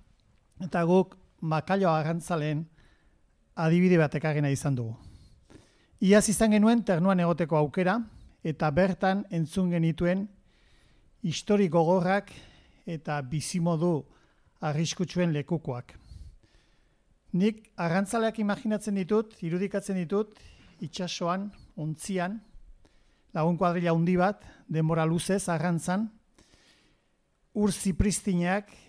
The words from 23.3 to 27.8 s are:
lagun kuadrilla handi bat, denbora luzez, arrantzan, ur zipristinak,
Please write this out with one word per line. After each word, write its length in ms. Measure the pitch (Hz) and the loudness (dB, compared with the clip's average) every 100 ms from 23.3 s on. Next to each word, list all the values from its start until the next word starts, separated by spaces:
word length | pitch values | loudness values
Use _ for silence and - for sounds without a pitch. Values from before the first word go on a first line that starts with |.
lagun 220 | 165 160 170 | -2 0 2
kuadrilla 320 | 180 175 170 | 0 0 0
handi 240 | 165 170 | 2 2
bat, 300 | 180 185 202 - - - | 2 2 -2 -10 -18 -6
denbora 320 | 156 160 165 | 0 0 2
luzez, 440 | 160 170 - 196 190 | 0 0 0 -2 -2
arrantzan, 540 | 160 175 165 175 190 220 - _ _ _ _ _ _ _ _ _ _ _ _ _ 214 | -2 0 -2 -2 -2 -4 -10 _ _ _ _ _ _ _ _ _ _ _ _ _ 0
ur 140 | 208 | 0
zipristinak, 1000 | - | 0